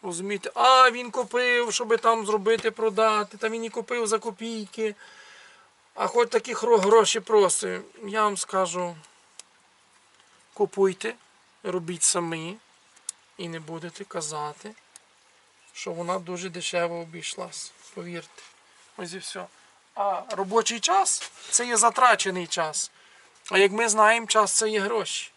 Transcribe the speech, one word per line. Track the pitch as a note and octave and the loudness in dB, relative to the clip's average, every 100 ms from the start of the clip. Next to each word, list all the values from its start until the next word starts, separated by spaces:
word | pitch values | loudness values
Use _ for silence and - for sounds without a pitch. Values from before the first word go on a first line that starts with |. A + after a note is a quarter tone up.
Розумієте? | G3 E3+ F#3+ G3+ - | -8 -6 -4 -6 -6
А, | - B3 C4 B3+ | 0 4 6 6
він | A#3+ A#3+ | 4 -8
купив, | B3+ A3 A#3+ B3 B3 A#3+ | -8 -4 -2 2 2 0
щоби | - A#3 A3+ | -4 -2 0
там | A3+ A3+ G#3 | 2 0 0
зробити, | G#3+ G3 A3+ A3+ | -2 0 0 -2
продати. | G#3+ A3 G3+ A3 G#3+ G3+ G3+ | -2 -2 2 2 2 -2 -6
Та | A3 | -6
він | A3+ | -4
і | A3+ | -8
купив | A#3 G#3+ A#3+ A3+ | -8 -6 -4 -2
за | A3 | -2
копійки. | A#3 G3 A3+ A3+ G3+ - A3 G#3 - - - - - - _ _ _ | -4 -10 -10 -8 -10 -6 -6 -6 -20 -20 -20 -20 -20 -20 _ _ _
А | - - | -4 -2
хоч | A#3+ A#3 | 2 2
такі | A#3+ A#3 | 0 -2
хро-, | A3 A3+ A#3 | -4 4 4
гроші | F#3+ A3+ G#3 A3+ | 6 6 6 0
просить. | F#3+ A3 F#3+ - F#3 F#3 G3+ - | 2 4 4 2 -4 -6 -10 -16
Я | G#3+ G#3+ | -6 0
вам | G#3+ G3 | 0 0
скажу, | - F#3+ F#3 F3 F3 E3 - _ _ _ - _ _ _ _ _ _ _ _ _ _ | -4 -2 -2 -2 -6 -10 -20 _ _ _ -20 _ _ _ _ _ _ _ _ _ _
купуйте, | - G3+ - G3 F3+ A3 A#3+ _ _ _ _ | -4 -2 2 2 2 -8 -10 _ _ _ _
робіть | G3+ F3+ E3 F3 | -6 -6 -6 -2
самі. | - F#3 E3+ E3 E3 A3 _ _ _ _ - - _ - | 0 0 -4 -6 -10 -14 _ _ _ _ -20 -20 _ -16
І | F3 | -12
не | E3 | -12
будете | D#3 E3 E3+ - | -12 -14 -14 -16
казати, | G3 F3 D3+ D#3 D3+ D3 G#3 A3 _ - _ _ _ _ _ _ _ | -12 -10 -8 -8 -10 -12 -18 -20 _ -20 _ _ _ _ _ _ _
що | - - | -14 -12
вона | E3+ F3 F#3 | -8 -6 -6
дуже | F3 F3+ F#3 | -6 -10 -10
дешево | F3 E3 F3 E3+ E3+ | -10 -6 -2 -4 -4
обійшлась. | E3+ E3 D#3+ - F3+ - - - - | -12 -12 -12 -10 -12 -12 -16 -18 -18
Повірте. | - F3 E3+ - - - _ _ _ _ - | -14 -12 -12 -14 -20 -20 _ _ _ _ -14
Ось | F3+ | -12
і | F3+ | -10
все. | - G3 F3+ _ _ _ _ | -12 -12 -14 _ _ _ _
А | - G3+ F3+ B3+ | -4 -2 -2 -6
робочий | G3 F#3+ A3 A3 A#3 | -6 2 2 2 -2
час, | - F#4+ F#4 - - - - | 2 2 2 0 -6 -16 -2
це | - B3 | -2 0
є | A#3 | 4
затрачений | A#3+ A3+ B3+ G3+ G3 F#3 E3+ | 4 6 6 6 2 -4 -4
час. | - D#3+ D3+ - _ _ - _ _ - | -4 -4 -4 -8 _ _ -20 _ _ 0
А | F#3 | 6
як | G3 | 6
ми | G#3 A#3 | 4 0
знаємо, | G#3+ G#3+ A#3 A3+ | 6 6 6 4
час, | A3 G3+ | 2 4
це | - A3 | 2 0
є | G#3+ | 0
гроші. | G3 A3+ D#3+ - - | 0 -2 -4 -8 -10